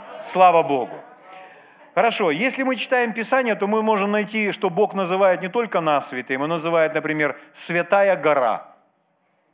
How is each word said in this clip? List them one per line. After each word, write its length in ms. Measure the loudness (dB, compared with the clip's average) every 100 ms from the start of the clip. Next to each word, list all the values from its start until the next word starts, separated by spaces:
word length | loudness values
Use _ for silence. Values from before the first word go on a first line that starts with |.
| -18 -12
Слава 420 | -6 6 6 6
Богу. 340 | 2 -2 -4 -10 -18 -20 -20 -20 -20 -20 -20 _ -6
Хорошо, 360 | 0 0 2 0
если 320 | 0 -2 -2
мы 120 | -4
читаем 380 | -4 -2 0 0
Писание, 420 | -4 -2 0 0
то 120 | -2 0
мы 160 | 0
можем 280 | 2 0 0
найти, 420 | -2 -2 -2 -2
что 180 | -2 -4
Бог 240 | 0 0
называет 480 | 0 -2 2 2 2
не 60 | -2
только 320 | -4 -2 -2
нас 280 | 2 0 -2
святым, 340 | -8 -6 -4
Он 60 | -2
называет, 460 | -4 0 2 2
например, 440 | 0 -4 -2 -2 -4 -12
«святая 640 | -10 -4 -2 2 2 4 2
гора». 500 | 2 2 2 -2 -8 _ _ _ _ _ _ _ _